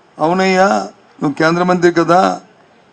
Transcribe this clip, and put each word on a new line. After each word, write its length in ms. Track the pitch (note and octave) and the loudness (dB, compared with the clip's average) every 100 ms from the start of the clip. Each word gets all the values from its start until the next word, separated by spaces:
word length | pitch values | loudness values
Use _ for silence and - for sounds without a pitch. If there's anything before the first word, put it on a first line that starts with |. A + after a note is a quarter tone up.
| _ - | _ -6
"అవునయ్యా, 500 | D#3 F#3 F#3+ F#3 G3 G#3+ F#3 - _ - | -2 0 0 2 2 0 -6 -14 _ -8
నువ్వు 100 | D#3 | -6
కేంద్ర 300 | C#3 D#3+ E3+ | -2 0 0
మంత్రి 300 | F3+ F3+ F3 | 0 2 2
కదా, 480 | E3+ D#3+ F3+ F#3+ F3+ - _ _ _ _ | 0 2 2 0 -2 -12 _ _ _ _